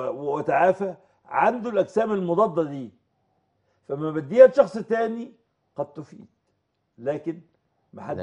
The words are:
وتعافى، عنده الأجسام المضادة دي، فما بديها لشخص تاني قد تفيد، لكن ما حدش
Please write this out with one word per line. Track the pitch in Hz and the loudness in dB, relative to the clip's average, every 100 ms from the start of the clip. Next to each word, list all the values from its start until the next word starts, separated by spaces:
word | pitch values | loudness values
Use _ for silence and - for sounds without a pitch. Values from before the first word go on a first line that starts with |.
| 127 135 143 147 | -4 -6 -6 -4
وتعافى، | 151 143 180 180 190 170 _ _ _ | 0 2 2 2 -4 -8 _ _ _
عنده | 127 185 240 226 | 0 0 0 -4
الأجسام | 202 - 214 226 | -2 0 -2 -2
المضادة | 202 180 170 214 165 | -2 -2 0 0 0
دي، | 156 143 117 _ _ _ _ _ _ _ _ _ _ | -4 -6 -12 _ _ _ _ _ _ _ _ _ _
فما | 139 156 | -6 -4
بديها | 156 139 226 262 | -4 -2 8 8
لشخص | 269 190 220 | 8 0 0
تاني | 190 226 226 233 233 _ _ _ _ - | -4 -2 -2 -6 -12 _ _ _ _ -10
قد | 143 | -10
تفيد، | - 147 - - _ _ _ _ _ _ _ | -10 -18 -20 -20 _ _ _ _ _ _ _
لكن | 123 147 156 165 _ _ _ _ _ | -8 -6 -8 -10 _ _ _ _ _
ما | - | -18
حدش | 101 117 | -12 -10